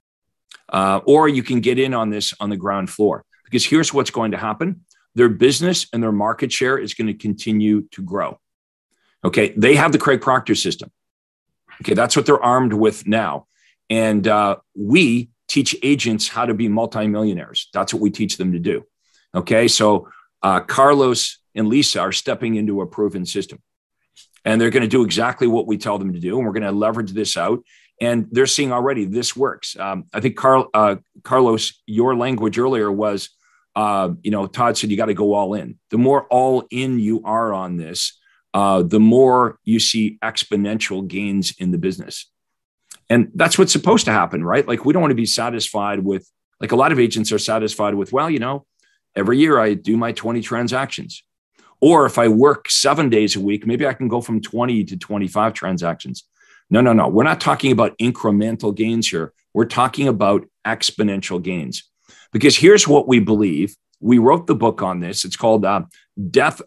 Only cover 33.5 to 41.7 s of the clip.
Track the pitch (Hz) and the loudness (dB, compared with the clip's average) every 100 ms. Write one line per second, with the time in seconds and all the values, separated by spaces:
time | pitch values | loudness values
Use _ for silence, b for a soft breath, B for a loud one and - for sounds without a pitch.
33.5 | _ _ 101 107 101 92 87 104 104 98 | _ _ -4 -2 0 -2 -4 -4 -4 -4
34.5 | - 120 110 107 101 110 98 104 101 95 | -2 -2 0 -2 -2 -2 0 0 0 -2
35.5 | 104 69 - _ 110 127 139 - 123 131 | -6 -8 -16 _ 0 2 2 2 0 2
36.5 | 127 - 123 131 123 107 110 104 113 113 | 0 -2 -6 -4 -2 0 -2 -2 -2 -2
37.5 | 98 92 87 80 85 - - _ _ _ | -4 -6 -8 -8 -8 -8 -10 _ _ _
38.5 | 98 101 95 87 107 110 123 131 127 117 | 0 2 2 2 4 6 8 6 6 2
39.5 | 110 - 113 - 113 107 - 110 - - | -2 -2 0 0 -2 -2 -4 -8 -6 -4
40.5 | 107 101 110 - 95 98 90 101 98 90 | -4 -2 -4 -6 -6 -8 -8 -4 -4 -4
41.5 | - 90 | -4 -4